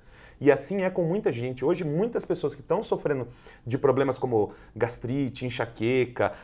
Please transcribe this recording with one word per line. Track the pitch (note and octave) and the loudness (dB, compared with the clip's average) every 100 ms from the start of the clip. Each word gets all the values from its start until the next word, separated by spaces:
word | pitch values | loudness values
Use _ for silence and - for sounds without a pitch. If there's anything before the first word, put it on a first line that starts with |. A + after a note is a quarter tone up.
| - - - - | -20 -20 -20 0
E | C#3 | 4
assim | C3+ - G3 | 4 4 -2
é | F#3 | 0
com | F#3 E3 | 0 0
muita | G3 G#3 | 0 0
gente. | A#2 B2 B2+ | -2 -4 -2
Hoje, | C3+ E3+ E3 | 0 0 0
muitas | D3+ A#3 A#3 - | 0 0 -2 -4
pessoas | E3+ C#3+ | -2 -4
que | - | -4
estão | - F3 | -2 -2
sofrendo | - F#3 D#3 C#3 B2 - - - A#2 | 0 -2 0 -2 -4 -12 -20 -14 -4
de | B2+ | 0
problemas | C#3 B2 C#3 B2+ | 4 4 2 0
como | B2+ A2+ G2 - - - | 0 2 0 -4 -14 -4
gastrite, | A#2 - A#2 C3+ C3+ - B2+ | -2 -2 -4 -2 -2 -4 -6
enxaqueca, | A#2 A#2 - A2 B2+ A#2+ - G2+ - | -4 -6 -2 0 2 0 0 -2 -2